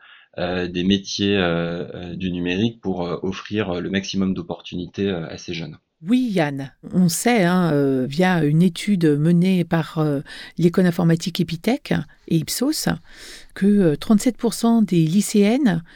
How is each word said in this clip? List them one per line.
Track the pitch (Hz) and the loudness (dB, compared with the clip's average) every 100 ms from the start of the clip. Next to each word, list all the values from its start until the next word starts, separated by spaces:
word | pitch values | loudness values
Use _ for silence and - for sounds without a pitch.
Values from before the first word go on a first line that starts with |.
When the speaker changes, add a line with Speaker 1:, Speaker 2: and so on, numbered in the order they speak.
| - - _ - | -14 -20 _ -8
Speaker 1:
euh, | 87 90 90 | -4 -4 -4
des | 87 92 | -2 0
métiers, | 98 98 - 101 101 | 0 -2 -4 0 2
euh, | 90 85 85 85 - | 2 0 -2 -6 -8
euh, | - 90 85 | -10 -12 -6
du | 92 | -6
numérique | 87 87 90 117 117 | -4 -2 0 -2 -2
pour, | 98 90 87 | -6 -6 -4
euh, | 78 | -4
offrir, | 92 92 - 104 101 | -6 -8 -6 -4 -4
euh, | 87 | -4
le | 87 | -4
maximum | 95 95 98 95 | -4 -4 -4 -2
d'opportunités, | 87 82 85 - 90 87 - 98 | -4 -8 -12 -10 -10 -10 -4 -4
euh, | 90 78 | -4 -8
à | - | -12
ces | - | -10
jeunes. | 85 78 - _ _ 160 | -10 -10 -14 _ _ -2
Speaker 2:
Oui, | 254 254 | 0 0
Yann, | 185 147 139 135 _ - | -2 -2 -4 -10 _ -4
on | - 180 | 2 2
sait, | - - 240 | 2 2 4
hein, | 175 180 175 | 4 2 2
euh, | 147 139 135 127 | 2 2 0 -2
via | 143 185 175 | 0 2 2
une | 147 156 | 2 4
étude | 185 170 - 202 160 | 2 0 -2 2 2
menée | 147 156 175 180 185 | 4 4 4 4 2
par, | 170 165 151 - | 2 -2 -2 -2
euh, | 151 143 - - - - | 0 0 -4 -16 -14 0
l'école | 170 170 185 | 2 4 2
informatique | 170 170 165 - 165 | 2 2 2 -2 -4
Epitech | 170 165 - 277 - 165 147 _ - | -4 -2 -2 -2 -2 -4 -4 _ -2
et | 170 | -2
Ipsos, | 147 - 269 311 - 165 - - - - - | -2 -4 -2 -2 -2 -4 -8 -20 -20 -20 -20
que, | - 196 | -2 2
euh, | 208 175 143 | 4 2 0
trente-sept | - 214 - - | 2 2 2 0
pour | 233 - | -4 0
cent | 233 233 | 2 4
des | 208 175 160 | 4 2 4
lycéennes | 185 202 208 202 254 277 165 - | 2 2 2 4 4 2 0 -6